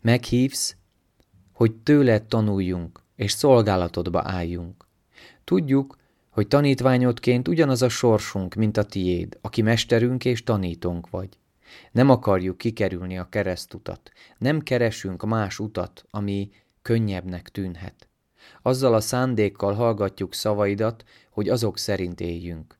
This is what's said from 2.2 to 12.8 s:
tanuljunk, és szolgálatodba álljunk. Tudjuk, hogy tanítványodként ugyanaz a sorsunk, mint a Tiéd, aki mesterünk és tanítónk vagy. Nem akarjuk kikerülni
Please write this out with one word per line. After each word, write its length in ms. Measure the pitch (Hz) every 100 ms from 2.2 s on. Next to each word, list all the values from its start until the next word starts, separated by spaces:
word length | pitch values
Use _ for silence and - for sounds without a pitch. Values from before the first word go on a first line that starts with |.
tanuljunk, 800 | 107 117 107 98 92 90 82 - _ _
és 160 | 101
szolgálatodba 920 | - 147 127 107 92 87 - 87 87 -
álljunk. 600 | 95 85 87 87 98 _ _ _ _ - _
Tudjuk, 540 | - 185 151 135 135 - _ _ _
hogy 180 | - 104
tanítványodként 1000 | 143 147 131 123 127 127 120 - 123 127
ugyanaz 340 | 170 151 127
a 80 | 127
sorsunk, 640 | - 123 107 - 101 92
mint 240 | 101 110 107
a 60 |
Tiéd, 540 | 101 - 90 87 87 -
aki 200 | 113 -
mesterünk 640 | 110 117 - 117 120 127 127
és 180 | 120
tanítónk 680 | - 110 92 82 90 87 85
vagy. 200 | 92 92 _ _ _ _ - -
Nem 180 | 113 135
akarjuk 480 | 123 - 95 92 90
kikerülni 600 | 117 110